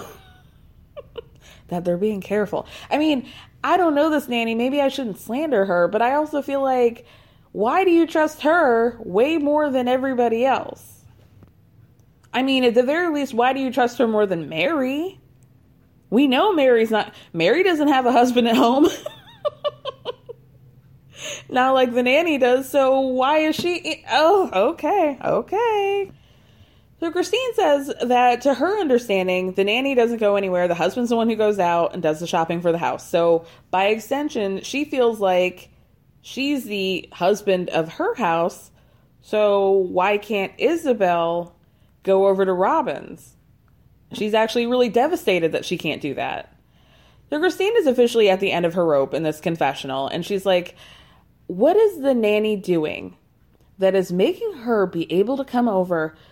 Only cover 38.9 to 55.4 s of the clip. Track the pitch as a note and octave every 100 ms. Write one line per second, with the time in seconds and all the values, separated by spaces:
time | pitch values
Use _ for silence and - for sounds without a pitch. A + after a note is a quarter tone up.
38.9 | _ _ _ - G#3+ G#3 G3+ G3 G3 F#3
39.9 | F3+ F#3+ G#3 G#3 G3+ F#3+ - B3+ E4+ D#4
40.9 | A3 F3+ E3+ E3+ E3+ E3+ _ _ _ _
41.9 | _ - F#3+ G3 F#3+ F#3+ F3+ G3+ D#4+ B3
42.9 | C#3 - E3+ - _ _ _ _ _ _
43.9 | _ _ - G#3+ A3 A3 A#3+ A#3 B3 B3
44.9 | A3+ D4 F4 - F3+ D#3+ D#3 - F3+ E3
45.9 | C3 D3 B2+ C3 - - _ _ _ _
46.9 | _ _ _ - D4 F4+ - F#4+ A#4 D#4
47.9 | A#3+ A#3+ A#3 G#3 F#3 G3 E3+ E3+ F3+ E3
48.9 | C#3+ C3+ D3 D#3+ D3+ F3+ E3 C#3 C#3 C#3
49.9 | C3+ C#3 E3+ E3+ G3 F#3+ F3+ F3 - -
50.9 | - - _ _ _ - F3+ C#4 G4 A4
51.9 | E4+ C4+ B3 G#3 G#3+ G#3+ G#3 F#3 E3+ D3+
52.9 | - F#2 F3+ _ _ _ _ _ - F#3+
53.9 | F#3+ F3+ F3+ B3 F#4 A4+ D#4 A#3 A3 F#3
54.9 | F3 D#3+ E3+ G#3 C4+